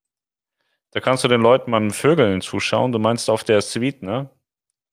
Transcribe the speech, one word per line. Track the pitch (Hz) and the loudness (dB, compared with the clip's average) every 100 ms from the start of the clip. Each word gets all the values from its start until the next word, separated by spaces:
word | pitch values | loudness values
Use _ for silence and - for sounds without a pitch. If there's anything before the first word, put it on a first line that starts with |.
| _ _ _ _ _ _ _ _ _ | _ _ _ _ _ _ _ _ _
Da | 107 | -4
kannst | 127 131 | -2 0
du | 127 | 2
den | 120 | 4
Leuten | 113 131 127 | 4 4 2
beim | 113 107 | -2 -2
Vögeln | 101 139 165 110 95 | 0 0 2 2 0
zuschauen, | - 101 - 110 123 | -4 -6 -4 -2 0
du | 117 | 0
meinst | 110 117 - | -2 -2 -2
auf | 110 | -2
der | - 107 | 2 0
Suite, | - 117 127 139 | 0 -4 -6 -6
ne? | 92 117 139 _ _ _ _ _ _ | -8 -8 -8 _ _ _ _ _ _